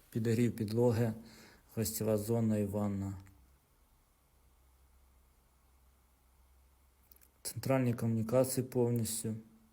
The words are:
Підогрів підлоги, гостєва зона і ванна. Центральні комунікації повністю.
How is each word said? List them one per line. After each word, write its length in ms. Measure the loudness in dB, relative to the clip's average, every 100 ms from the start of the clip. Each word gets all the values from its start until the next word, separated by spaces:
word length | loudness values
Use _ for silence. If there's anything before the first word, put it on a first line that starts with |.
| -8
Підогрів 460 | -2 0 2 2 0
підлоги, 580 | -2 2 4 4 0 -2 -12 -20 -20 -20 _ -4
гостєва 420 | -4 -2 0 0
зона 400 | 2 0 2 2
і 80 | 0
ванна. 480 | -2 -2 -2 -6 -8 -14 -20 _ _ _ _ _ _ _ _ _ _ _ _ _ _ _ _ _ _ _ _ _ _ _ _ _ _ _ _ _ _ -20 _ _ _ _ _ _ -20 -20 _
Центральні 520 | -10 -8 0 2 2
комунікації 760 | 0 0 0 2 2 2 0 -2
повністю. 680 | 0 2 0 -2 -4 -6 -8 -12 -20 _